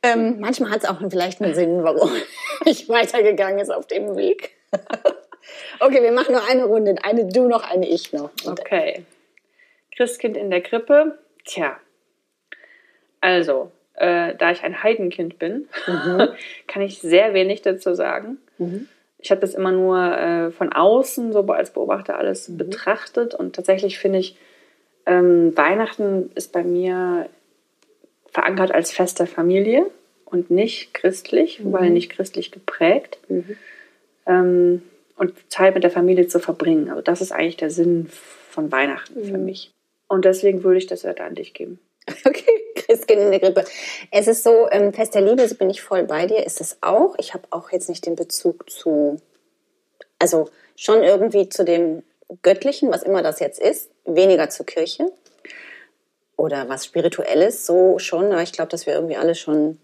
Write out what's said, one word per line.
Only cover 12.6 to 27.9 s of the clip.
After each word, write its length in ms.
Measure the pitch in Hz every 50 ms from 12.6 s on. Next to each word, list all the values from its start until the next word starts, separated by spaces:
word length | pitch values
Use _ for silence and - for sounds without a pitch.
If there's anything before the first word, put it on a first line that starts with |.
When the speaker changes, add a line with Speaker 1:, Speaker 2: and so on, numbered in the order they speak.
| - _ _ _ _ _ _ _ _ _ _ _
Speaker 2:
also, 500 | - 185 180 175 165 151 139 131 - - _ _ _ _ _
äh, 400 | - 175 175 175 175 170 170 -
da 160 | - 170 170
ich 120 | 175 175 -
ein 180 | 165 185 - -
Heidenkind 560 | 214 226 226 196 180 180 - 175 170 - _
bin, 280 | 165 170 208 277 302 _ - - -
Speaker 1:
Mhm. 440 | - 180 160 - 175 180 185 208 - - - - -
Speaker 2:
<laughs> 180 | - - _
kann 140 | - - 202
ich 180 | 196 196 196 -
sehr 340 | - 165 165 180 214 220 202
wenig 280 | 190 185 190 202 214
dazu 320 | - 202 190 190 - 190 175
sagen. 440 | 175 151 - - - 208 220 269 - _ _ _
Speaker 1:
Mhm. 300 | _ 180 175 180 202 262 _ _ _ _ _ _ _
Speaker 2:
Ich 120 | - -
hab 100 | 196 190
das 120 | 208 185 -
immer 180 | - 190 185
nur, 260 | 185 185 185 185 185 185 180 175 175
äh, 340 | - - 170 170 170 170 165
von 200 | 170 - 180 -
außen 600 | - - 170 196 226 254 269 - - - 240 226 214
so 100 | 208 196
be-, 120 | 202 -
als 160 | - - -
Beobachter 460 | _ - - - 196 196 196 - -
alles 300 | - - - - 190 -
Speaker 1:
Mhm. 100 | - 175
Speaker 2:
betrachtet. 760 | 170 180 180 196 220 - 190 214 226 - - - 240 240 233 -
Und 180 | - 180 185 -
tatsächlich 440 | - 180 - 190 190 202 196 190 -
finde 200 | - 196 196 185
ich, 180 | 185 - _ _ _ _ _ _ _ _ _ _ _ _ _ _ _
ähm, 500 | - 180 180 180 180 175 170 170 165 160
Weihnachten 720 | 156 143 156 190 214 226 220 - - 214 202 196 190 180 - _
ist 180 | - - - -
bei 100 | 175 175
mir 640 | 175 175 175 180 185 180 185 180 180 175 170 156 - _ _ _ _ _ _ _ _ _ _ _ _